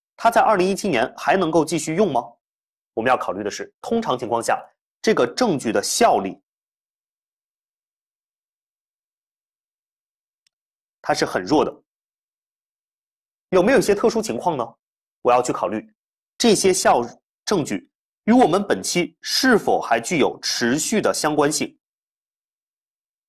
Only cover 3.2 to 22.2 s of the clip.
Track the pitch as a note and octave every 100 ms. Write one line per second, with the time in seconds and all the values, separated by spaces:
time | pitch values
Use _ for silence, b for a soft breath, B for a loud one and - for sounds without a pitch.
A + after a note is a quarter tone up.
3.2 | - F#2 G#2 - G2+ _ - A#3 F#3+ B2
4.2 | G#2+ A#2 A2+ A2+ - _ _ _ - G#3
5.2 | B2 - A#3+ C#3+ A#2 G2+ - - A3+ A#2
6.2 | F#2+ - _ _ _ _ _ _ _ _
7.2 | _ _ _ _ _ _ _ _ _ _
8.2 | _ _ _ _ _ _ _ _ _ _
9.2 | _ _ _ _ _ _ _ _ _ _
10.2 | _ _ _ _ _ _ _ _ - D3+
11.2 | D#3 A#2 F#2 D3 A2+ - _ _ _ _
12.2 | _ _ _ _ _ _ _ _ _ _
13.2 | _ _ - F#3 F#3+ B3+ F#3+ G3+ A3+ A3
14.2 | G#3+ A2+ F3 C#3+ A2+ _ _ _ _ _
15.2 | B2+ B2 B2 - F#2 G#2+ - _ _ _
16.2 | _ - A#3+ F3+ F#3+ F#3 G#3+ C#3+ A#2+ -
17.2 | _ _ - G3 C3+ G2+ - _ _ _
18.2 | - B3+ G3 F#3+ G3+ G2 - F3 - _
19.2 | - - C4 G#3+ - F#2 - A#2 A#2+ E3
20.2 | G2+ - - - A#2 D3 - G#3 C#3+ -
21.2 | D#3 D3+ D3 D3+ - _ _ _ _ _